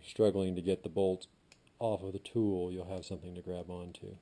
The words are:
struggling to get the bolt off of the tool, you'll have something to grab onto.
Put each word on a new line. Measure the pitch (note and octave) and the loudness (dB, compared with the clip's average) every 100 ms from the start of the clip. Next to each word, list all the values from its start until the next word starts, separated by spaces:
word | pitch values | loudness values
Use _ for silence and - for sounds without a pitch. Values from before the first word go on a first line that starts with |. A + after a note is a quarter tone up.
struggling | - - A2+ G2 F#2 F2+ | -8 4 6 6 2 0
to | |
get | F2 F#2 | 2 0
the | E2 | 0
bolt | F2 F#2+ F#2 - _ _ - _ _ | 2 2 2 -4 _ _ -20 _ _
off | A2+ G2 | -2 0
of | F#2+ | -2
the | G2 | -8
tool, | - A#2+ G#2+ F#2 F2+ | -2 2 4 2 0
you'll | F#2 F2+ | -4 -6
have | F#2+ - | -6 -6
something | F2+ F2 F2+ | -8 -8 -10
to | |
grab | F2+ F2+ F2 | -6 -6 -6
onto. | F2+ F2+ F2 G2 G2 | -8 -8 -10 -12 -14